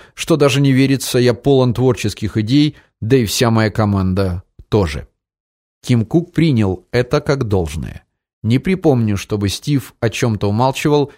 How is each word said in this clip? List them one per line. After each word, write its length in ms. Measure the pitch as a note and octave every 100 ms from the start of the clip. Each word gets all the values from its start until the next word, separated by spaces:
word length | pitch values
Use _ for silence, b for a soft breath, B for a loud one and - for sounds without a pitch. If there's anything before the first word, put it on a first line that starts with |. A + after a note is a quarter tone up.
| B -
что 220 | - G#3+
даже 220 | C#3+ C3+
не 120 | C#3
верится, 480 | C3 C3+ C3+ - B2+
я 160 | B2 A#2
полон 400 | C#3+ C3 B2+ A#2
творческих 600 | B2+ A#2 G2+ - G#2 A2
идей, 380 | G#2+ C#3+ D3+ b b -
да 180 | G#2+ C3+
и 80 | A2
вся 260 | - A#2
моя 180 | A2+ A2
команда 720 | A2 G#2+ G2 F#2 F#2 F#2+ F2+ _ _ -
тоже». 380 | G#2+ E2+ D2 - _ _ _ _ _ _ _ -
Тим 200 | A#2+ G#2
Кук 260 | E3 E3+
принял 560 | - E3 A#2 G2 F2+ -
это 280 | A#2+ B2 D3
как 240 | D3 C#3
должное. 600 | A2+ G2 D#2+ D#2 A1 G1+ _ _ _ _
«Не 160 | G#2+ C3
припомню, 600 | F#3 F#3 E3 B2+ G#2+ G2
чтобы 320 | - G#2+ G2+
Стив 440 | - - C#3+ - -
о 100 | A#2
чём-то 380 | - B2 G#2 G2+
умалчивал 640 | G#2+ C3 C3 D3+ D3 C3+